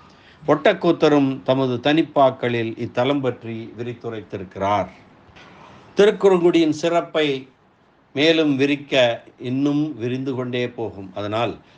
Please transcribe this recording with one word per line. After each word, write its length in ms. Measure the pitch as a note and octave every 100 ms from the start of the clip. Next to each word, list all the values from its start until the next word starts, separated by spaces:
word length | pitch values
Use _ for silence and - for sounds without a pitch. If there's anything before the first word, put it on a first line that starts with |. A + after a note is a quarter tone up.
| - _ - - -
ஒட்டக்கூத்தரும் 960 | D3 A3+ F#3+ F3+ D#3+ D#3 D3 C3+ C3
தமது 340 | - C3 C3 A#2+
தனிப்பாக்களில் 1000 | C#3+ D3+ D#3 D3 C3 A#2+ B2 A#2+ A2+ A2+
இத்தலம் 420 | A#2 - B2+ C#3+
பற்றி 520 | B2+ - A2+ A2+ A2+ G#2
விரித்துரைத்திருக்கிறார். 1080 | A#2+ A#2+ A#2 A2 G2 G2+ F#2 G2 G2 G#2 F2+ - - _ _ - - - - - - -
திருக்குறுங்குடியின் 760 | G#3 F#3+ G3 F#3 E3+ E3 D#3
சிறப்பை 760 | D3 E3+ E3+ E3 D#3+ D3+ C3+ C3 _ _ _ _ _ _
மேலும் 420 | C#3 D#3 D#3+ D3+ C3
விரிக்க 680 | C#3 C#3+ C#3+ C#3 A#2+ - - -
இன்னும் 600 | B2 C3 C#3+ D3 D#3 A#2+
விரிந்து 360 | A#2+ B2+ C3+
கொண்டே 340 | B2+ B2+ B2 A#2+
போகும். 420 | A#2+ G#2+ F#2+ F#2+
அதனால் 440 | G2+ G#2 G#2+ A2+ - -